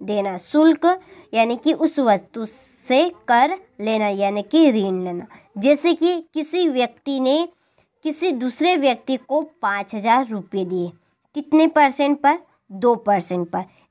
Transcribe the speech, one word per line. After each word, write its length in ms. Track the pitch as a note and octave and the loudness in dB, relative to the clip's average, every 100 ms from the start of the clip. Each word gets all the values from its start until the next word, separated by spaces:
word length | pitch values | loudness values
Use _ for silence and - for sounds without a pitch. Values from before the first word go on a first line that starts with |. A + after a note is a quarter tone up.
देना। 320 | F#3+ G#3 G3 F3+ | -6 -4 -4 -6
शुल्क 480 | - D4+ D#4+ D#4 E4+ F#4 - - - | -2 4 4 4 2 0 -4 -20 -4
यानी 220 | A3 A3+ A#3 | 0 0 0
कि 180 | C#4+ | -2
उस 240 | D4+ D#4+ D4 | 0 0 0
वस्तु 460 | B3 G3 - A#3 A3 | 2 0 -2 -12 -12
से 600 | - - - - B3+ F4 E4+ - | -12 -16 -12 0 2 2 -2 0
कर 300 | A#3+ C#4+ F#4+ - - | 2 2 0 -12 -8
लेना 260 | G#3 A3 G#3 | -4 -2 -2
यानी 320 | G3 G3+ G#3 | -2 -2 -4
कि 260 | G3+ D4+ D#4+ | 0 4 4
ऋण 320 | A3 F#3+ F#3 | 4 0 -4
लेना। 240 | F3+ F3 - - _ G#3 | -6 -8 -12 -18 _ -2
जैसे 360 | A#3 D4 F4 | 0 2 2
कि 260 | E4 E4 F4 E4 | 0 0 -2 -6
किसी 340 | D#4 D4+ F4 E4+ | -8 -4 -2 0
व्यक्ति 520 | B3+ A#3+ - - C4+ | 0 -2 -6 -8 -4
ने 280 | C4 D4 E4+ _ _ _ _ _ D#4 | 0 0 -2 _ _ _ _ _ -8
किसी 260 | D4+ F4+ | -4 -4
दूसरे 420 | C4 B3+ A#3+ E4 F4+ | -2 -4 -2 0 2
व्यक्ति 400 | C4+ B3 - C4 | 0 -2 -4 -6
को 220 | - D4 D#4 _ | -2 -4 -4 _
पाँच 340 | G#3 G3+ G3+ G#3+ | -6 -6 -6 -4
हज़ार 320 | G#3+ A#3+ B3+ | 0 0 0
रुपये 380 | G#3+ - G3 F3+ | -6 -8 -6 -4
दिए, 260 | F3+ F3 - _ _ _ D4 | -4 -6 -10 _ _ _ -12
कितने 320 | D4 D#4 D#4+ | 0 2 4
परसेंट 500 | D#4 C#4 C4 C#4+ C#4+ | 4 2 2 0 2
पर? 160 | C#4 E4+ - _ - | 0 0 -4 _ -20
दो 240 | F#3+ A#3+ A3 | -2 0 2
परसेंट 500 | G#3 G3 F3 F3+ F3 | 0 -2 -2 -4 -4
पर। 100 | F3+ F#3 _ _ | -8 -10 _ _